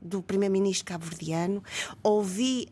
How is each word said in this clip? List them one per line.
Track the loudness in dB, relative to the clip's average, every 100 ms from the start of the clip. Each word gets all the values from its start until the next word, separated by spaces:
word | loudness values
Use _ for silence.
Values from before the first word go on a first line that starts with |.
do | -6 -6
primeiro-ministro | 0 2 4 4 2 0 -4
cabo-verdiano, | -8 -8 -8 -4 -2 0 -2 -6 -8 -8 0
ouvi | 4 4 2 0 0 0 -4